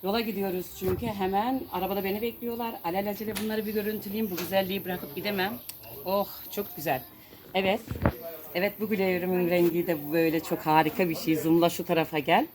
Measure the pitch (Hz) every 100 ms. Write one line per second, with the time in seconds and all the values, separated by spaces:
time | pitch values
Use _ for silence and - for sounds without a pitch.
0 | 185 220 226 196 196 180 175 - 190 185
1 | 233 202 190 196 226 262 - 185 185 196
2 | 190 208 233 226 240 233 233 226 170 185
3 | 202 202 214 208 214 214 208 214 202 214
4 | 208 202 220 175 170 190 190 196 180 180
5 | - - 202 202 185 240 - - - -
6 | 180 196 196 - - - 202 - 156 165
7 | - - - - - 185 190 220 - -
8 | - - - - - 175 202 - 208 208
9 | 190 180 185 185 175 175 175 170 175 165
10 | 147 165 165 160 - 165 - 156 156 151
11 | 180 160 - 160 156 165 170 170 175 165
12 | 160 156 143 180 302